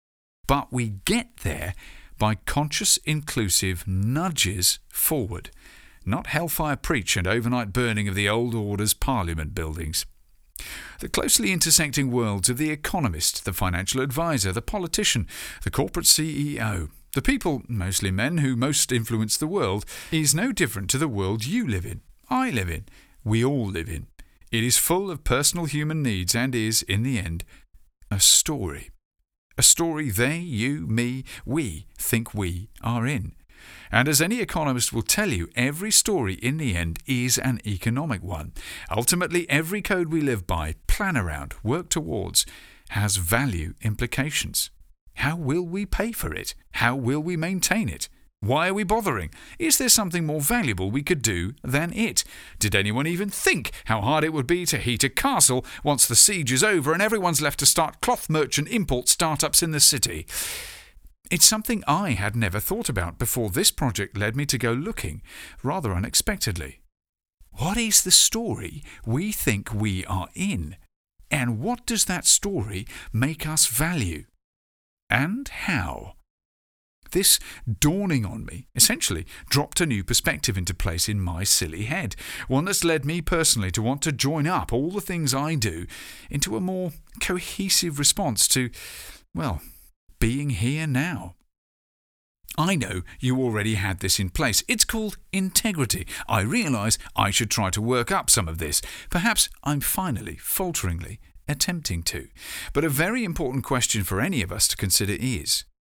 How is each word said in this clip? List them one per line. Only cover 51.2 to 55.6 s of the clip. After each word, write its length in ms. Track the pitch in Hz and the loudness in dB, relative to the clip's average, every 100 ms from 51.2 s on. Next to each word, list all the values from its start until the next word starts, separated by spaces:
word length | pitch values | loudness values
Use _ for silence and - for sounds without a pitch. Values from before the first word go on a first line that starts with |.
do 300 | 110 87 90 135 | 0 -2 -4 -6
than 280 | - 135 170 | -4 -2 -2
it? 300 | 185 220 - - - - - | -2 -2 0 -4 -8 -14 -4
Did 160 | 104 98 | 2 2
anyone 320 | 101 110 151 | 2 0 -2
even 220 | 175 202 | -2 -4
think 420 | - - 254 - - - | 0 2 2 -2 -8 -2
how 160 | 113 | 0
hard 220 | 101 156 | 2 2
it 80 | 151 | 2
would 140 | 156 127 | 0 0
be 200 | 175 175 | 0 0
to 100 | 143 | 0
heat 260 | 117 120 | 0 2
a 60 | 135 | 0
castle 560 | - 277 240 - 127 | 2 2 4 4 4